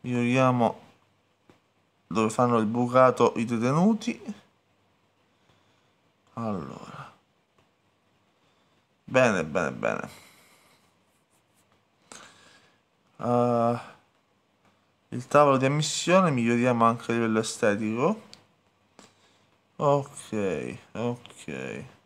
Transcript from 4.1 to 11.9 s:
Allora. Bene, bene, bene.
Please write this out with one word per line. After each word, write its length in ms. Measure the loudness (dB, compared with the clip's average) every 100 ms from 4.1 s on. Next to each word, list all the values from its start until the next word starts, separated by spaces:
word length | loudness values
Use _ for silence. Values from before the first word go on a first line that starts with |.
| -10 -12 -16 _ _ _ _ _ _ _ _ _ _ _ _ _ _ _ _ _ _ _
Allora. 800 | -10 -8 -6 -8 -14 -16 -18 -18 _ _ _ _ _ _ _ _ _ _ _ _ _ _ _ _ _ _ _
Bene, 400 | -2 4 4 2
bene, 280 | -2 -2 -4
bene. 380 | -2 -4 -4 -10 -16 -20 _ _ _ _ _ _ _ _ _ _ _ _ _ _ _ _